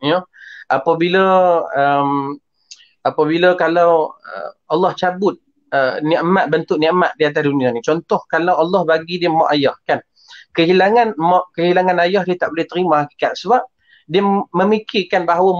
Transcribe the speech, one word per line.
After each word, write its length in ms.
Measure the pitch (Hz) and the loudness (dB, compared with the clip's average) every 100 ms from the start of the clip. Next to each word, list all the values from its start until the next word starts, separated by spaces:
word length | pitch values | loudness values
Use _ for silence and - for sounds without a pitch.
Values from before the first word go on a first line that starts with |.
ya. 240 | 143 180 180 - - - - | -2 -2 -4 -20 -20 -12 -4
Apabila, 560 | 139 170 165 175 190 190 185 180 170 - | -2 0 0 0 2 4 4 4 2 -2
um, 640 | 139 143 143 143 143 139 143 _ _ - - _ _ | 0 0 2 0 -2 -6 -10 _ _ -20 -20 _ _
apabila 560 | 131 139 151 165 180 175 | -4 0 0 2 2 2
kalau, 580 | 165 175 170 165 156 | 0 2 2 2 0
uh, 360 | - - 95 - - - | -8 -16 -14 -14 -14 -4
Allah 240 | 160 175 | -2 -2
cabut, 440 | - 180 185 202 - _ _ - | -2 -4 -2 -2 -4 _ _ -6
uh, 280 | 139 131 - | -2 -2 -2
nikmat, 480 | 151 165 165 190 147 | -2 0 0 0 0
bentuk 280 | 160 - 160 | -2 -2 0
nikmat 360 | 160 180 170 - | 0 0 0 -2
di 80 | |
atas 160 | 151 151 | -2 0
dunia 320 | 143 139 127 | -2 0 -2
ni. 80 | 117 | -2
Contoh, 400 | 156 165 - 196 - | -2 -4 -2 -4 -2
kalau 280 | 160 175 156 | -2 0 0
Allah 280 | 170 190 | 0 0
bagi 320 | 160 160 165 175 | 0 -2 -2 -4
dia 120 | 175 | -2
mak 240 | 160 156 | 0 0
ayah, 240 | 151 131 - | 0 0 -2
kan. 160 | - 139 - _ - - - | -4 -4 -6 _ -20 -20 -8
Kehilangan 640 | - 165 185 190 240 226 160 | 0 2 4 4 4 2 0
mak, 380 | 170 180 - | 0 0 0
kehilangan 480 | - 175 180 185 175 | -2 0 2 2 2
ayah 240 | 175 196 180 | 2 0 -2
dia 80 | |
tak 160 | 180 160 | -4 -4
boleh 160 | 160 160 | -4 -4
terima 400 | 175 180 151 147 | -2 0 0 -2
hakikat 320 | - 131 127 | -4 -4 -4
sebab 240 | 185 247 - _ _ _ | 0 0 -2 _ _ _
dia 160 | - 175 | -4 0
m-, 220 | 202 196 - | 0 0 -2
memikirkan 720 | 175 202 214 - 208 180 190 | -2 0 0 -2 -6 -2 -2
bahawa 320 | 175 170 190 | 0 2 2